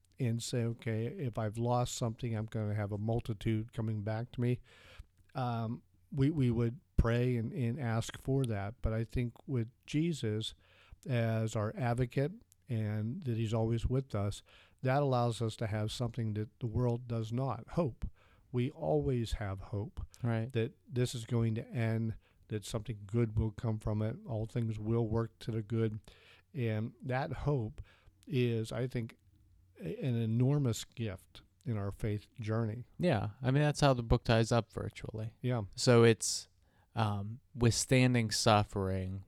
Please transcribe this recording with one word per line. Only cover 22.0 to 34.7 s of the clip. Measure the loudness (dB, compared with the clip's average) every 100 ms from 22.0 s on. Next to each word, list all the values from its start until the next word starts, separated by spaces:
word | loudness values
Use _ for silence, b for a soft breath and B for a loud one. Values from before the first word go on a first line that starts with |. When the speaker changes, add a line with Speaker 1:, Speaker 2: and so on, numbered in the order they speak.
| -2 -6 _ _ -8
Speaker 1:
that | -8
something | -6 -8 -6 -10 -4
good | 0 0 2
will | -2
come | -2 -4 -2
from | -2 -2
it, | -2 -4 -6
all | -6 -4
things | -2 -2 -2
will | 0 0 2
work | 0 -2 -6
to | -6
the | -6
good. | -2 0 0 -2 -12 b b b b
And | -4 -2 0 -4 -6
that | -4 -4 -2
hope | -4 0 0 -2 -8 -16 b b _ -4
is, | 0 2 0 -2
I | -4 -4
think, | -4 -6 -10 _ _ _ _ _ -12
a-, | -8 -4
an | -2 0
enormous | 2 2 4 4 2 -2 -6
gift | -6 -6 -6 -14 -20 -20 _ -6
in | -4
our | -4
faith | -4 -2 -4 -6 -10
journey. | -2 0 0 -4 -10 -2
Speaker 2:
Yeah. | 0 2 -2 -4
I | 0
mean, | 2
that's | 2 4
how | 4
the | 4
book | 4 2
ties | 6 4 6
up | 4 2